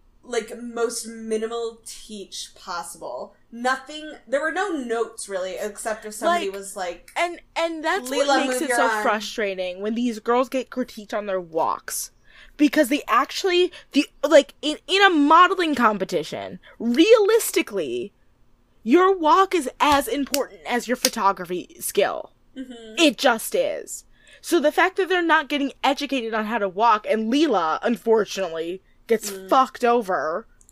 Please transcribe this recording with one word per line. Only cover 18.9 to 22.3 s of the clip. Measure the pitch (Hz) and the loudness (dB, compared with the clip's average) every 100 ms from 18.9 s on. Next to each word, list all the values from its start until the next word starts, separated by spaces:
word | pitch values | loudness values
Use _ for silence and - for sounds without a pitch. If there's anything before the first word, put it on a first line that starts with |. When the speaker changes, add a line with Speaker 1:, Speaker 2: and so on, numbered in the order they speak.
| 311 370 381 | 4 6 4
Speaker 2:
walk | 311 349 381 370 | 4 6 4 0
is | 262 - | -4 0
as | 277 285 277 | 4 4 2
important | 277 269 285 233 196 151 | -4 -2 -2 -4 -8 -4
as | 240 220 | -4 -2
your | 247 | -2
photography | - - 196 190 175 180 - - | -2 2 2 0 -4 -8 -8 -12
skill. | - - 165 69 - | -4 0 0 0 -10